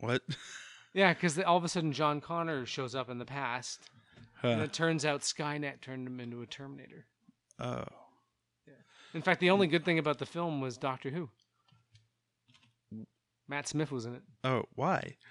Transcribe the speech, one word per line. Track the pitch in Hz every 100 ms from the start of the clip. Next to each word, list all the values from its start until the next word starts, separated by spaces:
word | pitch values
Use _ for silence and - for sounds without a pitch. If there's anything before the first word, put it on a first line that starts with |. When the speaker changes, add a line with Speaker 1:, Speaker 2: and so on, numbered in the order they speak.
Speaker 1:
what? | 117 123 -
<laughs> | 143 - - - - - 185
Speaker 2:
Yeah, | 190
'cause | 160 180
the, | 151
all | 175 175
of |
a | 170
sudden | 180 160
John | 135 151 147
Connor | - 170 165 147 120
shows | - 131
up | 131 123
in | 123
the |
past, | 123 139 131 123 - - - - - - - -
and | 127 113
Speaker 1:
Huh. | 147
Speaker 2:
it |
turns | - 165 160
out | 147 143
Skynet | - - 147 147 143 131
turned | - 131 127
him | 127
into | 120 120
a | 120
Terminator. | - 139 139 131 - - _ _ _ _ -
Speaker 1:
Oh. | 123 123 - - - _ _ _ _ _
Speaker 2:
Yeah. | - 135 _ - -
In | 165
fact, | 147 175
the | 180
only | 196 185
good | 165
thing | 156 165
about | 151 147
the |
film | 139 170 170 147
was | 131 117
Doctor | 139 127 139
Who. | 151 147 - _ _ _ _ _ - _ _ _ _ _ _ _ _ - 110 110 _ _ _ -
Matt | 143 143
Smith | 147 151
was | 131 113
in |
it. | 120 - _
Speaker 1:
Oh, | 131 123 -
why? | - 147 185 - - -